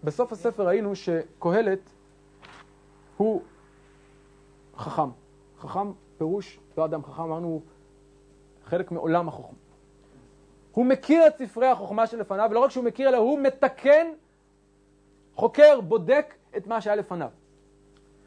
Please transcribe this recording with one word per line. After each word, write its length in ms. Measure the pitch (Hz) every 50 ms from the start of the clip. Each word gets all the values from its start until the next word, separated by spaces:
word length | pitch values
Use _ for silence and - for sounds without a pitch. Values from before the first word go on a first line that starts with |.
| 156
בסוף 280 | 151 151 - 247 -
הספר 340 | 226 196 - 233 - 208 196
ראינו 300 | 175 190 226 208 202 196
שקהלת 920 | 185 - 180 170 165 - - - - - 170 180 220 226 196 196 190 - - _ _ _ _ _ _ _ _ _ _ - - - - - _ _ _ _ _ _ _ _ - -
הוא 260 | - 208 220 214 - - - _ _ _ _ _ - _ _ _ - - - - - _ _ _ _ _ _ _ _ _ _ -
חכם. 320 | - 113 151 - 165 147 131 120 - _ _ _ _ _ _ _ -
חכם, 340 | - 143 - 190 202 208 190 - _ _ - -
פירוש, 420 | 160 160 190 208 - - - - - _ - 156
לא 60 | 160
אדם 200 | 156 160 151 135
חכם, 180 | 143 135 156
אמרנו, 380 | 165 165 156 170 175 170 160 151 151 - - - - _ - - _ _ _ _ _ _ _ _ _ _ _ _ -
חלק 280 | - 170 180 175 -
מעולם 360 | 170 165 - 165 165 175 170 160
החוכמה. 300 | 117 - - - - - _ _ _ _ _ _ _ _ _ _ - - - - _ _ _ _ _ _ _ _ -
הוא 100 | 220 247
מכיר 400 | 254 269 262 - - 311 330 320
את 100 | 302 302
ספרי 300 | - 262 190 - 226 254
החוכמה 400 | 262 247 180 196 - 208 220 226
שלפניו, 420 | 226 233 226 196 - 196 196 220 220
ולא 100 | 214 240
רק 100 | 269 269
שהוא 140 | - 254 240
מכיר, 240 | 233 - - 269 269
אלא 80 | 254
הוא 220 | 240 220 254 302 285
מתקן, 680 | 269 262 269 - 269 262 262 - - 269 294 311 339 330 311 - _ _ _ _ _ _ _ _ _ _ _ _ _ _ _ _ _ _ _ _ _ _ -
חוקר, 460 | - 220 240 - 285 302 302 285 247
בודק 540 | 190 160 226 208 165 196 262 294 294 - - _ _ _ -
את 100 | 208 -
מה 140 | 202 233 220
שהיה 160 | 190 214 208
לפניו. 320 | 214 - - 180 170 143 117 - _ _ _ _ _ _ _ _ _ _ _ _ _ _ _ _ _ _